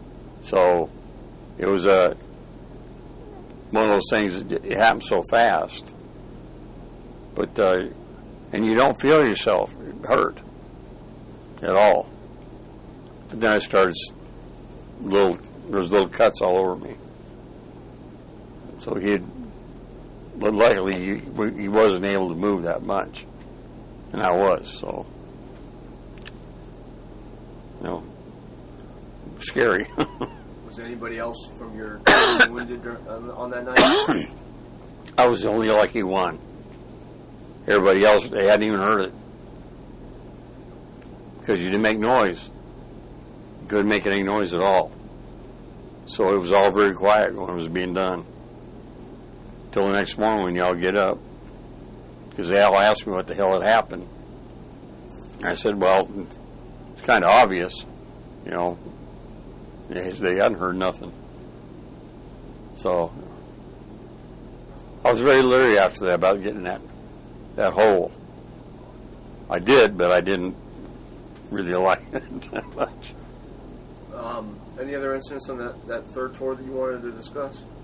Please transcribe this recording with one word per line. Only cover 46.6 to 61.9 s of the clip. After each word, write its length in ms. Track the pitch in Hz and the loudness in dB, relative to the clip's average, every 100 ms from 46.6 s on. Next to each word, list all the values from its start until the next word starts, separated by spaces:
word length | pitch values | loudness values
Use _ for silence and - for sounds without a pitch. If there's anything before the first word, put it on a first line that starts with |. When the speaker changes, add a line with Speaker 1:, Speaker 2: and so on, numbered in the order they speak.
| 98 | 4
Speaker 1:
very 240 | 98 101 | 4 2
quiet 400 | 90 98 107 95 | 2 2 4 2
when 160 | 101 92 | -2 -8
it 60 | 87 | -6
was 100 | 82 | -6
being 260 | 90 90 | -6 -4
done. 320 | 90 92 87 82 - - - - - - - - - - - - - - | -2 -2 -4 -10 -20 -20 -20 -20 -20 -20 -20 -20 -20 -20 -20 -20 -20 -6
Till 160 | 104 98 | -2 0
the 40 | |
next 260 | 98 95 - | 0 -2 -2
morning 260 | 107 110 | 0 0
when 100 | 92 | -2
y'all 200 | 87 90 | 0 0
get 220 | 87 90 101 | 0 0 2
up. 220 | 95 - - - - - - - - - - - - - | 0 -2 -10 -20 -20 -20 -20 -20 -20 -20 -20 -20 -16 -10
'Cause 120 | 87 | 0
they 120 | 101 | 4
all 180 | 101 98 | 6 6
asked 260 | 104 104 107 | 4 2 -2
me 40 | |
what 140 | 92 87 | -6 -6
the 80 | |
hell 260 | 87 95 95 | -2 0 2
had 80 | 98 | 2
happened. 380 | 113 - 87 87 - - - - - - - - - - - - - | 2 0 -10 -16 -20 -20 -20 -20 -20 -20 -20 -20 -20 -20 -20 -20 -8
I 100 | 87 | -6
said, 280 | 87 110 101 | -2 -4 2
"Well, 260 | 92 95 - 101 85 - - - - - - | 4 4 2 -8 -14 -16 -20 -20 -20 -20 -20
it's 120 | - | -8
kinda 220 | - 110 87 | 0 4 8
obvious, 580 | 113 110 92 90 - - - - - - - | 8 6 2 -4 -8 -16 -20 -20 -20 -20 -18
you 80 | - | -8
know." 260 | 87 87 87 - - - - - - - - - - - | -4 -4 -6 -14 -18 -20 -20 -20 -20 -20 -20 -20 -20 -12
They, 180 | 90 92 | -10 -10
they 260 | 107 95 92 | -4 0 2
hadn't 220 | 117 90 | 2 0
heard 180 | 92 92 | -4 -2
nothing. 360 | 92 - - - - - - - - - - | -4 -4 -14 -18 -20 -20 -20 -20 -20 -20 -20